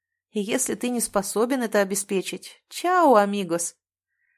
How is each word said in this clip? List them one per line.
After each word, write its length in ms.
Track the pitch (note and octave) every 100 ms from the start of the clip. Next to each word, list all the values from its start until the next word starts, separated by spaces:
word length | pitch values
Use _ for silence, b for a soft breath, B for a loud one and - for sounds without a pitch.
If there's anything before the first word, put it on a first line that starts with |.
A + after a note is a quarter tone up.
| _ _ _
И 100 | G#3+
если 360 | G3+ C4 - G3
ты 140 | B3
не 100 | A#3+
способен 640 | - G3+ G3 G3+ A#3 C4+
это 160 | A3+ G#3
обеспечить, 840 | G3 G3+ - F#3+ - F#3 - - _
чао, 460 | - F4 F#4 D#4 G#3+
амигос. 600 | G3+ G3+ F3 E3+ - - _ _ _ _ _